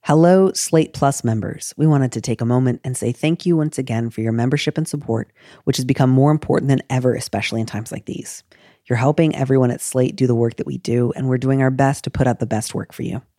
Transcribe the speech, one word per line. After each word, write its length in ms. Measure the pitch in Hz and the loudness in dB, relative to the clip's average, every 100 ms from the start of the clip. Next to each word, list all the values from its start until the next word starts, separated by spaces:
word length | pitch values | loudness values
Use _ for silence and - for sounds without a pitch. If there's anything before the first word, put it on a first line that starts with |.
| - 156 | 4 4
Hello, 360 | 170 190 190 | 6 6 4
Slate 400 | - - 165 156 | 0 0 2 0
Plus 300 | - 139 139 | 0 0 0
members. 500 | 120 110 - - - - | -2 -2 -4 -8 -14 0
We 120 | 156 | 2
wanted 240 | 143 127 | 4 2
to 100 | 117 | -2
take 180 | 113 113 | -6 -4
a 60 | 120 | 0
moment 360 | 123 127 120 | 2 2 -2
and 120 | 127 127 | -6 -4
say 160 | 117 | -4
thank 360 | 127 156 170 180 | -2 -2 -2 0
you 100 | 165 | 0
once 220 | 156 - | 0 -4
again 320 | 131 113 117 | -4 -4 -4
for 100 | 113 | -4
your 100 | 113 | -2
membership 460 | 113 120 143 - 151 | 0 0 0 -2 -4
and 100 | 156 | -6
support, 460 | 147 - 113 - _ - - | -6 -4 -4 -4 _ -20 -8
which 140 | - 135 | -4 -2
has 80 | 127 | 0
become 260 | 135 131 | 2 4
more 180 | 131 143 | 6 4
important 400 | 151 - 156 139 | 2 0 -2 2
than 140 | 135 - | 0 0
ever, 280 | 127 127 120 | 0 0 -2
especially 460 | - 104 - 113 | -4 -6 -4 -6
in 40 | 113 | -6
times 260 | 104 110 | -8 -8
like 140 | - - | -12 -10
these. 380 | - - - _ _ _ _ _ | -12 -14 -18 _ _ _ _ _
You're 120 | 123 | 0
helping 380 | 131 151 160 147 | 2 4 2 0
everyone 360 | 135 135 123 | 2 4 2
at 100 | - | 0
Slate 340 | - 127 127 - | -4 0 0 0
do 120 | 127 | 0
the 80 | 117 | 2
work 220 | 117 - | 0 -2
that 100 | - | -8
we 100 | 131 | -8
do, 340 | - 120 120 - | -2 0 0 -2
and 120 | 135 | -2
we're 120 | 127 | 0
doing 240 | 131 135 | 0 2
our 80 | 131 | 2
best 320 | 131 135 143 | 2 0 0
to 80 | - | -6
put 160 | - 127 | 0 0
out 100 | 117 | 0
the 80 | 117 | -2
best 300 | 107 - - | -4 -4 -8
work 180 | - | -10
for 80 | - | -10
you. 220 | 131 - _ | -8 -8 _